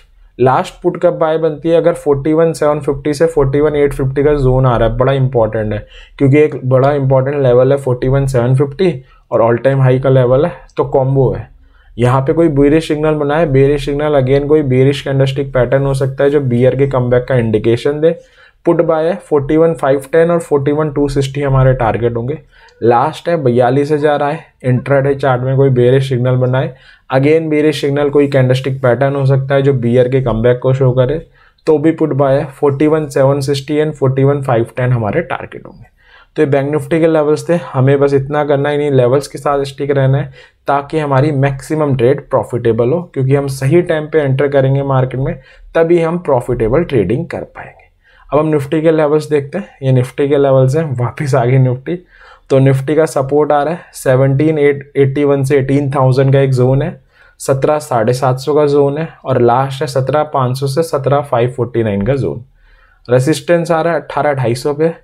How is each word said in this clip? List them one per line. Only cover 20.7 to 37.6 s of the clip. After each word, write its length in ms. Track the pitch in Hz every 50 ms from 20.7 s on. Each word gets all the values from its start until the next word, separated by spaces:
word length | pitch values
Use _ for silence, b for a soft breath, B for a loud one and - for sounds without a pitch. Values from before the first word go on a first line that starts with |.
वन 180 | 147 151 156 151
टू 160 | 135 143 143 139
सिक्सटी 340 | 135 143 135 - - 143
हमारे 320 | 143 139 135 131 131 131 123
टारगेट 420 | 120 117 107 104 104 117 117 117
होंगे। 220 | 117 117 131 156 160 - b b b b b b b
लास्ट 460 | - 117 117 120 139 156 - - - 170
है 80 | 170
बयालीस 560 | 160 135 123 117 123 123 123 131 143 143 147
हज़ार 300 | 156 147 147 151 147 147
आए, 160 | 147 143 156 160 - _ _ _ -
इंट्राडे 500 | 127 127 117 - 135 143 139 135 139 139
चार्ट 280 | 135 143 135 127 123
में 120 | 127 131 135
कोई 140 | 135 139 139
बेयरिश 380 | 123 120 120 123 131 135 135 135
सिग्नल 280 | 131 120 123 127 127
बनाए, 360 | 127 127 127 127 131 151 170 b b b b b b b b
again 380 | 127 135 139 151 156 165 160 156
बेयरिश 300 | 151 151 151 156 139 -
सिग्नल 300 | 151 143 139 147 147 143
कोई 180 | 143 147 143 139
कैंडलस्टिक 540 | 139 135 127 123 127 131 - 139 131 -
पैटर्न 340 | 135 123 117 120 139 139 143
हो 80 | 139 135
सकता 280 | 135 139 135 135 135 139
है 80 | 139
जो 120 | 135 139 131
बियर 340 | 117 117 117 120 127 123 123
के 140 | 135 131
कमबैक 360 | 123 120 110 110 117 123 123 123
को 160 | - 131 127
शो 160 | 135 135 127
करे, 260 | 120 131 127 131 147 165 - b b b b b b b -
तो 120 | 156 156 147
भी 140 | 143 160
पुट 200 | 151 156 160 147 131
बाय 240 | 135 143 135 135 147
है। 60 | 165 -
फ़ोर्टी 360 | - - 151 143 135 139 156 151
वन 200 | 156 156 151 139
सेवन 320 | 139 143 131 135 139 143
सिक्सटी 380 | 135 143 143 135 - - 151 151
and 140 | 156 156 151
फ़ोर्टी 300 | - 139 131 135 139 135
वन 180 | 139 143 143
फ़ाइव 240 | 135 135 120 113 117 - -
टेन 160 | 127 127 123
हमारे 300 | 127 117 110 101 98 160
टारगेट 440 | - - 123 - - - - - -
होंगे। 220 | - - - - _ b b b b b b b b -
तो 60 | 156
ये 40 | 151
बैंक 240 | 139 139 139 135 143
निफ्टी 280 | 151 147 135 - 170 160
के 60 | 165
लेवल्स 420 | 165 160 156 147 151 151 135 135 -
थे, 60 | 175 170